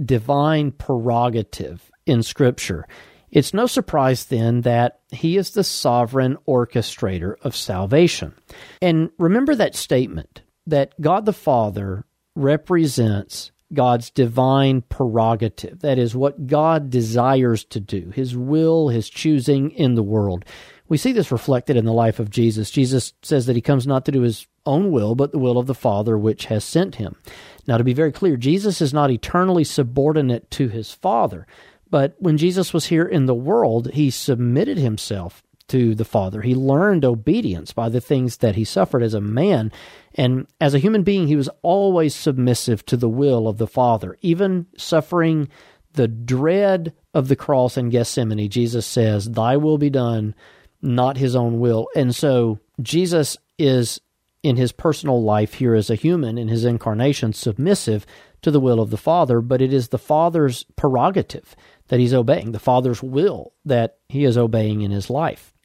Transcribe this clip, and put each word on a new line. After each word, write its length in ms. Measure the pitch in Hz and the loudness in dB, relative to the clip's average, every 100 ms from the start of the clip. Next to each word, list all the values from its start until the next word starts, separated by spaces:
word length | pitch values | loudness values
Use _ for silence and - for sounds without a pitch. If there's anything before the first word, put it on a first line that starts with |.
divine 680 | 123 123 117 143 151 156 147 | -2 0 0 0 2 0 -2
prerogative 1200 | - - 127 117 117 123 113 101 - 73 87 _ _ - | -4 -4 -2 0 0 0 0 -4 -8 -12 -14 _ _ 0
in 160 | 120 | 0
Scripture, 640 | 113 - 127 - - 82 - - - _ _ | 0 0 0 0 -4 -8 -10 -20 -20 _ _
it's 200 | 151 135 | 0 0
no 140 | 190 247 | 0 0
surprise 600 | - - 156 131 127 - | -2 -2 0 2 0 -2
then 340 | 113 117 120 | -2 0 0
that 400 | 120 120 120 - _ | 2 2 0 -2 _
he 260 | 135 165 190 | -6 -2 0
is 140 | 180 | 0
the 140 | 208 | -2
sovereign 720 | 180 - 135 120 117 131 131 143 - | -2 -2 0 0 0 0 0 -2 0
orchestrator 880 | 127 117 123 - - 107 92 87 113 | 0 0 -2 -4 -4 -4 -4 -6 -6
of 140 | 135 - | -8 -8
salvation. 800 | - 92 98 139 175 - 73 - - - - - | -6 -6 0 4 4 2 -10 -14 -20 -20 -20 -4
And 300 | 180 160 160 - | 0 2 0 0
remember 380 | 170 220 277 269 | 2 2 2 2
that 180 | 180 | 0
statement 680 | - - 131 117 80 - - _ _ - | -2 -2 0 0 -6 -14 -18 _ _ -2
that 280 | 147 139 - | -2 -2 -2
God 260 | 151 190 214 | 0 0 0
the 60 | |
Father 720 | 185 - 123 107 98 98 95 - _ _ - | -2 0 0 0 -4 -6 -8 -12 _ _ -2
represents 1160 | 135 151 - 175 156 127 110 101 98 - - _ - | 0 0 0 0 2 2 0 0 -4 -12 -16 _ -6
God's 360 | 143 123 120 120 | 0 2 2 -2
divine 720 | - 120 120 131 135 135 131 | -2 0 2 2 4 2 0
prerogative. 960 | - - 127 113 113 113 113 - - - | -2 -4 -2 2 2 0 -2 -6 -14 -6
That 180 | 151 131 | -2 0
is 160 | 120 | 0
what 320 | 123 139 143 131 | 0 -2 -2 -2
God 440 | 147 160 160 143 | 0 2 0 0
desires 760 | 123 113 117 123 135 123 113 | -2 0 0 2 2 2 0
to 160 | - 113 | -4 -10
do, 320 | 101 98 87 | -6 -8 -6
his 220 | 117 131 123 | -6 -6 -6
will, 540 | 127 156 160 165 151 | -2 2 2 2 2
his 180 | 117 - | 0 -4
choosing 640 | - 156 147 123 139 143 | -4 0 2 2 0 0
in 220 | - 135 | 0 2
the 80 | 117 | 2
world. 420 | 101 110 101 90 - - - - - | 2 0 0 -2 -8 -20 -20 -16 -4
We 100 | 156 | -2
see 140 | 254 | 0
this 200 | 240 170 | 0 0
reflected 460 | 123 - 127 - 127 | -2 0 0 2 0
in 80 | 110 | 2
the 60 | |
life 260 | 113 113 107 | 2 2 0
of 100 | 104 | -4
Jesus. 420 | 120 113 107 107 | 0 0 0 -2
Jesus 440 | - 127 131 - - | 0 0 0 -2 -10
says 240 | - 147 120 | -2 0 0
that 100 | 120 | 0
he 60 | |
comes 240 | 131 139 131 | 2 0 2
not 180 | 160 | -2
to 80 | - | 0
do 80 | 135 | 0
his 260 | 120 110 - _ - | 0 -2 -10 _ -2
own 240 | 143 202 | 0 2
will, 240 | 139 104 | 0 0
but 180 | 120 147 | 0 -2
the 60 | 156 | 0
will 180 | 127 123 | 0 0
of 100 | 127 | -2
the 80 | |
Father 440 | 127 120 101 110 110 | -2 -2 0 0 0
which 280 | 107 104 - | 0 -2 -4
has 180 | 107 | -4
sent 320 | - 160 185 - | -2 -2 -2 -4
him. 200 | 101 - - - - - - | -10 -10 -20 -20 -20 -10 -2
Now, 120 | 117 | 0
to 60 | |
be 100 | 127 | 2
very 180 | 127 156 | 2 0
clear, 240 | - 185 131 | 0 0 0
Jesus 460 | 127 185 208 180 | 0 0 0 0
is 100 | 147 | 0
not 180 | 147 143 | 2 0
eternally 540 | 120 - 175 185 180 | 0 -2 0 2 2
subordinate 880 | 147 - 120 131 143 156 135 120 - | 0 -2 -2 0 2 2 0 -2 -4
to 180 | - 131 | -4 -4
his 240 | 113 107 | -4 -10
Father, 540 | - 185 226 165 87 - - - _ _ | -6 -2 0 0 -4 -16 -20 -20 _ _
but 260 | 147 139 - | 0 0 0
when 180 | 180 151 | 0 2
Jesus 380 | 175 185 175 | 2 0 -2
was 120 | 170 - | -2 0
here 200 | 160 170 | 0 2
in 180 | 165 | 2
the 100 | 131 | 2
world, 580 | 120 135 226 165 117 120 | 0 0 0 2 0 -2
he 160 | 143 143 | 0 -2
submitted 640 | - - 120 120 131 247 240 | -2 -2 0 0 0 0 -2
himself 640 | 127 107 - 101 87 - _ _ - | -2 -2 -6 -8 -10 -16 _ _ -4
to 260 | 131 117 | 0 2
the 100 | 110 | 0
Father. 380 | 113 110 95 107 | -2 -2 -2 -4
He 120 | 120 | -2
learned 520 | 127 135 139 202 180 135 | 0 2 2 2 2 2
obedience 680 | 117 107 214 202 85 - | 0 0 -2 -2 -6 -8
by 160 | - 117 | -6 -2
the 120 | 117 | -2
things 380 | - 139 123 - | 0 0 -2 0
that 180 | 117 98 | 0 0
he 80 | |
suffered 380 | 110 190 185 127 | -2 -2 0 0
as 120 | 113 | 0
a 60 | 107 | -2
man. 520 | 104 113 190 147 110 - - - _ | -2 0 2 0 -2 -8 -18 -20 _
And 320 | - 127 127 - - | -2 0 0 -4 -2
as 140 | 147 | 0
a 40 | 139 | 2
human 260 | 185 220 | 2 2
being, 220 | 180 196 151 | 2 2 2
he 100 | 151 | 0
was 120 | 135 - | 0 -4
always 520 | 170 196 196 180 156 | 0 2 2 2 0
submissive 680 | - 160 131 123 120 - 110 - | 0 -2 0 2 0 0 -4 -2
to 120 | 123 | -2
the 100 | 120 | 0
will 400 | 117 143 120 110 | 0 2 2 0
of 80 | 104 | -2
the 100 | 110 | -4
Father. 520 | - 123 113 92 - | 0 2 2 -2 -4
Even 460 | 175 165 196 185 170 - | -2 0 0 -2 -6 -12
suffering 720 | - 156 151 175 165 156 143 - - _ _ | -2 0 0 0 2 0 -2 -8 -20 _ _
the 140 | - 117 | -2 -2
dread 840 | 113 117 131 156 190 202 190 165 - _ | -2 -4 0 2 2 2 0 -2 -12 _
of 140 | 147 131 | -2 0
the 80 | 139 | 0
cross 420 | - 135 123 - | 2 2 2 0
in 100 | 120 | 0
Gethsemane, 640 | 120 117 - 113 107 104 | 0 0 -2 -2 -2 -2
Jesus 340 | 120 117 120 | -2 -2 -2
says, 460 | - - 110 104 104 | -4 0 2 2 -2
"Thy 260 | 113 113 139 | -2 0 2
will 220 | 151 151 | 2 2
be 100 | 147 | 2
done, 460 | 135 120 113 107 - - - _ _ | 0 0 -2 -4 -8 -16 -20 _ _
not 340 | 139 123 127 131 | -2 0 0 0
his 200 | 135 123 | 0 0
own 240 | 120 117 | 0 0
will." 280 | 120 113 113 | 2 0 0
And 200 | - 127 | 0 0
so 440 | 117 151 127 117 107 _ - | 0 2 2 2 -2 _ -12
Jesus 580 | 117 160 180 170 139 - _ - | -4 0 2 2 0 -4 _ -2
is, 420 | 143 127 117 - _ _ _ _ | 2 2 0 -4 _ _ _ _
in 140 | 151 120 | -2 0
his 160 | 123 | 0
personal 500 | - 165 143 151 123 | 0 -2 -2 0 0
life 320 | 110 107 107 | 2 2 0
here 200 | - 123 | 0 2
as 140 | 110 104 | 2 2
a 60 | |
human, 420 | 110 156 175 123 117 | 0 0 0 -2 -4
in 120 | 113 | -2
his 160 | 113 | 0
incarnation, 680 | 120 117 113 107 135 139 113 | 0 0 -2 0 0 0 -2
submissive 720 | - 120 101 156 202 - 107 - - - _ | -2 -4 -2 0 0 0 -4 -6 -18 -20 _
to 80 | 165 | 0
the 100 | 147 | 2
will 200 | 131 113 | 4 2
of 100 | 110 | 0
the 60 | 110 | -2
Father, 440 | - 175 143 117 | 0 0 2 0
but 220 | 120 131 | 0 0
it 100 | 131 | 0
is 160 | 135 117 | 0 -2
the 100 | 127 | -4
Father's 680 | - 151 170 165 143 120 - - | -2 0 2 2 0 -2 -10 -4
prerogative 800 | 143 127 151 185 - - - - _ _ - | 0 2 2 0 -4 -8 -18 -20 _ _ -2
that 120 | 123 | 0
he's 120 | 120 | 2
obeying, 400 | 127 117 160 113 | 2 2 0 -2
the 60 | 107 | -6
Father's 440 | - 127 127 117 | 0 2 0 -4
will 500 | 131 135 190 113 - _ | -4 -2 -2 -2 -12 _
that 340 | 147 120 113 - - | -2 -2 -2 -6 -8
he 160 | 139 | 0
is 120 | 139 120 | 2 2
obeying 460 | 117 113 107 107 | 2 0 0 -2
in 80 | 101 | -2
his 180 | 101 95 | -4 -4
life. 460 | 127 160 - - _ | -4 -4 -6 -14 _